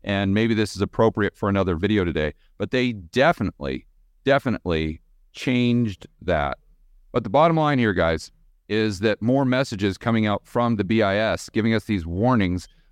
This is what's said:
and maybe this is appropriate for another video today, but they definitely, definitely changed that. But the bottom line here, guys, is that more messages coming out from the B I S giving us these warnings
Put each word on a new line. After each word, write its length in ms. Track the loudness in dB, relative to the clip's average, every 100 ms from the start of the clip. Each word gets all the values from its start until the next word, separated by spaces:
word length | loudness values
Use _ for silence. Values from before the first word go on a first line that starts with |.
and 300 | -4 -2 0
maybe 200 | 0 2
this 220 | 0 -2 -2
is 60 |
appropriate 540 | -4 2 2 2 -2 -2
for 140 | -2
another 260 | 0 0 0
video 300 | 0 2 2
today, 280 | 0 -2 -4 _ -10
but 140 | -4
they 220 | -2 -2
definitely, 920 | -4 -4 2 2 2 -4 -6 -8 -8 -10 _ _ _
definitely 800 | 0 0 0 -4 -2 -2 -2 -6 _ _ _
changed 720 | -8 -2 0 2 2 -2 -6 -16 _
that. 380 | -4 -2 -2 -6 _ _ _ -20 _
But 120 | -6 0
the 40 |
bottom 280 | 2 4 2
line 220 | 0 2
here, 140 | 0
guys, 380 | 2 0 0 -6 _ _ _ -4
is 300 | 0 0 0
that 220 | 0 0
more 220 | 0 0
messages 540 | 2 0 -2 -2 -2 0
coming 300 | 0 0 0
out 180 | -2 -4
from 320 | -2 0 0
the 60 |
B 180 | 0 2
I 140 | 2 2
S 340 | 0 -2 -4
giving 240 | -2 0
us 120 | 0 0
these 200 | -4 -2
warnings 640 | -2 2 2 2 -2 -8 _ _